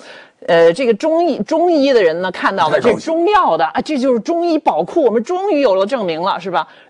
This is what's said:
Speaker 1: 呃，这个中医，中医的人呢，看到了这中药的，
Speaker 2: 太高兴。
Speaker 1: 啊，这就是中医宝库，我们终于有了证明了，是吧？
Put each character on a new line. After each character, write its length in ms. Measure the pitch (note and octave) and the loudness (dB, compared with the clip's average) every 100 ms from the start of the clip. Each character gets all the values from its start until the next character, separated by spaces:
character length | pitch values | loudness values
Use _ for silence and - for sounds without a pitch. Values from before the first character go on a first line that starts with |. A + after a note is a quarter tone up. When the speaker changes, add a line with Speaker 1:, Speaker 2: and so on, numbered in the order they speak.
| - - - _ - | -20 -20 -20 _ 0
Speaker 1:
呃， 260 | E3+ E3 | 2 4
这 140 | E3+ B3+ | 2 0
个 80 | |
中 300 | G#3 D#4 D#4+ | 0 0 0
医， 180 | E4+ B3+ | 0 -2
中 280 | G3+ D#4 F4 | -2 0 2
医 220 | D#4+ C#4 | 2 4
的 100 | A#3+ | 4
人 180 | F3 E3 | 2 0
呢， 80 | F#3 | -6
看 240 | - C4+ | -4 -2
到 140 | G3 D#3+ | 0 0
了 120 | - | 2
这 120 | A#3+ | 0
中 340 | G3+ D4+ E4 F4 | 0 -2 -2 2
药 280 | G#4 D4 D#3+ | 2 2 0
的， 80 | |
Speaker 2:
太 80 | D#3+ | 0
高 20 | |
兴。 60 | - | -2
Speaker 1:
啊， 20 | |
这 160 | - D4 | -4 -2
就 140 | C4 | 0
是 80 | A#3 | 0
中 260 | G#3 E4+ E4+ | -2 -2 0
医 100 | D#4 | 0
宝 260 | - D#3+ | 0 -2
库， 200 | F3 F4 | -2 0
我 80 | B3+ | 2
们 120 | A3 | 0
终 300 | A3+ F4+ G4+ | -2 -4 -2
于 80 | D4+ | 0
有 140 | C4 | 2
了 100 | F#3+ | 2
证 200 | G3+ A3+ | 0 -2
明 160 | F#3 D#3 | -4 -4
了， 180 | F#3 F3 | -4 -4
是 120 | F#3 | -4
吧？ 160 | E3+ D#3 - | -4 -6 -12